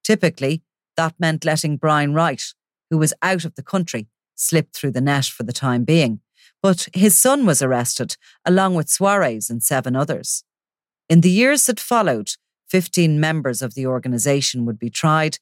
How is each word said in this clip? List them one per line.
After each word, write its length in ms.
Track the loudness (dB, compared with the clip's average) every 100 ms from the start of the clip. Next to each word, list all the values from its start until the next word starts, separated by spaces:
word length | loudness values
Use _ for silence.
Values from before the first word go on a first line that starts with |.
Typically, 600 | 0 2 0 0 -4 -4 _ _ _ -4
that 180 | -4 -2
meant 260 | -2 0
letting 320 | -2 -2 -2 -2
Brian 380 | 0 2 2
Wright, 280 | 0 0 -2 -12 _ _ _ _
who 80 | 0
was 140 | 0 0
out 240 | -2 -2
of 100 | -4
the 80 | -12
country, 440 | -6 -4 -4 -8 -10 _ _
slip 380 | -8 0 0 -2
through 200 | -6 -6
the 80 | -2
net 260 | 0 0 -2
for 160 | -6
the 100 | -10
time 320 | -4 -2 -2
being. 360 | 2 2 2 -2 _ _ _ _
But 260 | 0 0 -2
his 240 | 2 4 4
son 260 | 2 4
was 160 | 2 2
arrested, 560 | 0 0 -2 -6 -8 -10 _ _ 0
along 280 | 2 2
with 140 | 0 -2
Suarez 600 | 0 2 2 0 -2 -8
and 120 | -4
seven 320 | -2 -2 -2
others. 500 | -2 -2 -4 -6 -8 _ _ _ _ _ _ _
In 100 | 6
the 100 | 6
years 360 | 4 4 2 0
that 140 | -2
followed, 500 | 0 0 2 -2 -4 -12 _ _ _
fifteen 520 | -2 0 0 2 2
members 400 | 0 0 -2 -4
of 140 | -6
the 120 | -6 -4
organisation 760 | -2 -2 -2 0 0 0 -2
would 140 | -4 -4
be 100 | -8
tried 500 | -2 2 2 0 -6